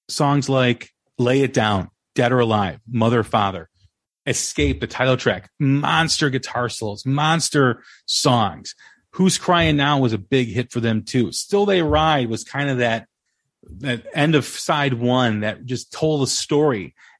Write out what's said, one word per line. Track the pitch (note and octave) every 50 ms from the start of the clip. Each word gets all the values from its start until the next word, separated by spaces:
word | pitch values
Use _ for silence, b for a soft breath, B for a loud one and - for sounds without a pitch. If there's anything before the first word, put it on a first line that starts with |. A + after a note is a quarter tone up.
| _ -
songs | - - D3+ C#3 C#3+ C#3+ C3 -
like | C3+ C3 B2+ B2 A#2 - - - _ _ _ _ _
Lay | - B2 B2 C3 C#3
It | C#3 A#2+
Down, | - B2+ A2 G#2+ G#2 F#2+ E2+ - _ _ _ _ _
Dead | - B2+ A#2+
or | B2+ B2+
Alive, | A#2+ A2+ A2 G#2 G2+ F2+ - - _ A2
Mother | B2 A2+ A2 A#2 A#2+ A#2+
Father, | G2+ - - A2+ G2+ G2 F#2 F2 D#2+ - _ _ _ _ _ _ _ _ _ _ _
Escape, | C#3 B2+ - - - - - D3 C#3 C3 -
the | B2
title | A2 - - B2+ C3 B2+
track, | B2+ - A#2+ F#2+ F2+ - - _ -
monster | D3 C3+ C3+ D3 C#3+ C#3+ E3 D#3+ E3 D3+ - - D#3+ C#3+
guitar | C3 C3 - - - B2 B2 A2+
solos, | - - A2+ G#2+ G2+ - -
monster | C3+ C3+ D3 D3+ D#3 E3 E3 - - - D3 C3+ B2 A#2 B B B B B B
songs. | - - - - D3 B2 A#2 G#2+ F#2+ E2 - - - - b b b b b b _
Who's | - - F#3 F#3+ - -
Crying | - - F3+ E3+ E3 D#3+ D3+
Now | C#3+ C#3 C#3+ D3 C#3
was | C3 A#2
a | A2 G#2
big | F#2+ - C3+ C3 B2 A2+
hit | G2 B2 A#2+ -
for | - A#2+
them | A2 A#2 A2 G#2+ G2+
too. | - - B2+ A#2 -
Still | - - - - G3+ G3+ G3+
They | G3+ G3 F3+
Ride | E3 D3+ D3+ D3+ D#3 D#3+ D3+ C#3 B2 A2+
was | A2+ A2
kind | - - - C#3 C#3+ C#3+
of | C3 B2
that, | B2 A#2 A2+ A2+ - _ _ _ _ _ _ _ _ _ _ _ _ - - F#2
that | B2 C#3 B2 A2+ - - -
end | E3 D3 D#3+ D#3
of | D3 B2+
side | - - - - - E3 D3 C#3+ C#3 B2+
one | A#2 A#2+ B2 B2 B2+ B2 A#2 G#2+ G#2
that | G#2+ G#2+ G2+ - C3
just | A#2+ B2+ A#2 - -
told | - - D#3 D#3 D#3 C#3+
a | C3
story, | - - - - - D#3 D3 D3+ D3 B2+ G2+ F2+ - b b b b b